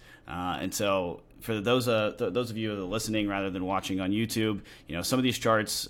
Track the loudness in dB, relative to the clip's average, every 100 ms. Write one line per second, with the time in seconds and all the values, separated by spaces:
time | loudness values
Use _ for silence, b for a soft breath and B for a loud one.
0 | B B -10 -6 -4 -2 -4 0 2 2
1 | 0 -6 -14 -10 -4 -2 2 2 4 2
2 | 2 0 -2 0 -2 -4 -4 -4 -4 -4
3 | -2 0 0 0 -2 -2 -2 -2 -2 -2
4 | 0 0 0 0 0 0 B B -8 -6
5 | 0 2 2 2 4 4 2 -4